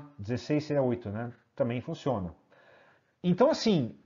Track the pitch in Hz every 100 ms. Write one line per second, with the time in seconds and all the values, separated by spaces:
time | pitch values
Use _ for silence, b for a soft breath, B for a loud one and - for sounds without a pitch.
0 | - - 98 120 - 147 147 147 127 120
1 | 104 107 120 - _ - 123 123 160 165
2 | 143 110 87 - _ b b b b b
3 | b _ 175 180 277 285 226 175 117 -